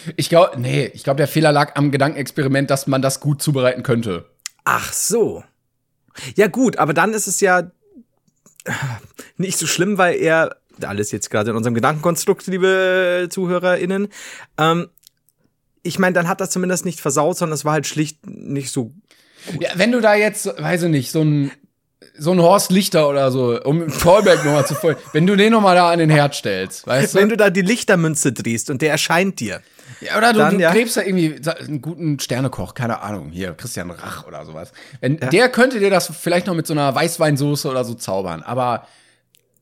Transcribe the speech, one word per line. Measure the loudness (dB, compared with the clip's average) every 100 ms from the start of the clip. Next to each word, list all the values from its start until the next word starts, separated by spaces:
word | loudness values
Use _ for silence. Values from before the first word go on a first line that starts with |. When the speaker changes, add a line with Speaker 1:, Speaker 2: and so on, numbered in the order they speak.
| -10 -6
Speaker 1:
Ich | 2
glaub, | 4 4 0
nee, | -4 -4 -4
ich | -6
glaub, | -4 -2
der | 0
Fehler | 2 2
lag | 2 0 0
am | 0
Gedankenexperiment, | 2 0 -2 -6 -4 -2 0 0
dass | -2 0
man | 0
das | 0 -2
gut | -4 -2
zubereiten | -2 0 0 0
könnte. | -2 -2 -2 -6 -10 _ -20 -10 -2
Speaker 2:
Ach | -2 -2
so. | -6 -2 0 0 -4 -16 _ _ _ _ _ _ -16 -4 0
Ja | 0
gut, | 2 0 2
aber | 0
dann | 2 0
ist | -2 -4
es | 0
ja | 2 2 0 _ _ -20 _ _ _ _ _ -18 -10 -8 -8 -8 -16 -20 -16 -8
nicht | -6 -4
so | -4
schlimm, | -2 0 2
weil | 2 2
er, | 2 2 0 -4 _ -12
alles | -8 -4 -4
jetzt | -6 -4
gerade | -2 -2
in | -2
unserem | -2 0
Gedankenkonstrukt, | 0 0 -2 0 -2 -2 -4
liebe | 0 2 2 2 2 0 0 -4
ZuhörerInnen, | -4 -2 0 0 0 0 -2 -4 -8 -20 -20 -14 0
ähm, | 2 2 -4 _ _ _ _ _ _ _ _ _
ich | -8 0
mein, | 0
dann | 2 0
hat | -4
das | -4
zumindest | -4 -2 -2 -4
nicht | -6
versaut, | -2 0 0 -2
sondern | -4 -4
es | -2
war |
halt | -2 -2
schlicht | -4 -6 -8 -20
nicht | -16 -8 -8 -6
so | -6 -8 -12 _ _ _ _ -12 -8
Speaker 1:
Ja, | -6 0
wenn | 2
du | 4
da | 4 4
jetzt, | 2 -2 -8
weiß | -6 -2 0
ich | 2
nicht, | 0 0
so | 0
ein, | 2 2 -2 -6 _ _ _ _ -20 -4
so | 0
ein | 6
Horst | 6 6 4
Lichter | 2 2 2 2
oder | 2 2
so, | 2 0 0
um | 0 0 -2
Callback | 0 4 6 6 4 4
nochmal | 2 0
zu | 0
folgen, | -2 -2 -4
<laughs> |
wenn | 0 4
du | 4
den | 4
nochmal | 6 6 6
da | 6
an | 4
den | 4
Herd | 4 4 0
stellst, | -4 -4 -4 -8 -2
weißt | 0 2 4
du? |
Speaker 2:
Wenn | 4
du | 4
da | 2
die | 4
Lichtermünze | 0 0 2 2 2 0 -2
drehst | -2 -4 -4 -4
und | -2
der | 0
erscheint | 0 2 2 0 -4
dir. | -8 -8 -14 _ -20 -16
Speaker 1:
Ja, | -6 0
oder | 2
du, | 4
Speaker 2:
Dann, | 4 4
Speaker 1:
du |
Speaker 2:
ja. | 4
Speaker 1:
gräbst | 2 0 -2
da |
irgendwie | -2 0 0 -2
sa-, | -8
einen | -8 -8 -8
guten | -8 -6 -4 -4
Sternekoch, | -4 -4 -4 -6 -10
keine | -6 -6 -6
Ahnung, | -6 -10 -10
hier, | -10 -10
Christian | -10 -12 -10 -12
Rach | -12 -14 -14 -16
oder | -18 -16
sowas. | -16 -18 -20 -20 -6
Wenn, | -4 -2
Speaker 2:
Ja. | 0
Speaker 1:
der | 2 2
könnte | 2 0 2
dir | 2
das | 2 0 -6
vielleicht | -2 0 0
noch | -4
mit | -2
so |
einer | -2 0 0
Weißweinsoße | -2 0 2 2 0 -2 -2
oder | -4 -4
so |
zaubern, | -6 -4 -4 -4 -8
aber | -6 -2 -2 -2 -8 _ _ _ _ _ _ _